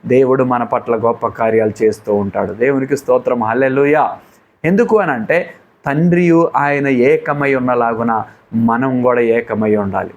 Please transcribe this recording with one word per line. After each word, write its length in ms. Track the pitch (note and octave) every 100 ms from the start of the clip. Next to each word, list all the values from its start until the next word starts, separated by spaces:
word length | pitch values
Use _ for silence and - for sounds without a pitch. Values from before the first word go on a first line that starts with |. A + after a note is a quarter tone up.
| A#2+
దేవుడు 380 | B2 B2+ C3
మన 200 | B2+ B2
పట్ల 320 | A#2 B2 A2+ A#2
గొప్ప 320 | A2+ A#2 A2
కార్యాలు 560 | G2+ A2+ A2 G#2+ G#2
చేస్తూ 300 | A2 G#2 -
ఉంటాడు. 400 | G2+ G2+ G#2 F#2+
దేవునికి 440 | G2+ B2+ C#3 C3+ C#3+
స్తోత్రం, 460 | - B2+ B2+ B2
హల్లెలూయా. 680 | A2 A#2+ C3+ C3 C#3+ D3+ A#2+ - - _ _ _ D#3
ఎందుకు 340 | G3 A#3 G#3+
అనంటే, 500 | F3 B2 G#2+ E3 F3 - _ _ C#3
తండ్రియు 680 | C#3+ F3 F3 F3 E3 E3+ C3
ఆయన 320 | C#3+ C#3+ C#3
ఏకమై 640 | B2+ B2+ D#3 D#3 C#3+ C#3
ఉన్నలాగున 720 | C3+ B2+ A#2+ A#2 A2+ A#2 A2 G#2 - _
మనం 480 | A2+ A2+ A#2 C3+ B2+
కూడా 200 | B2 B2
ఏకమై 540 | A#2 A#2 A#2 G#2+ G#2+ G#2+
ఉండాలి 360 | G2 F#2+ F#2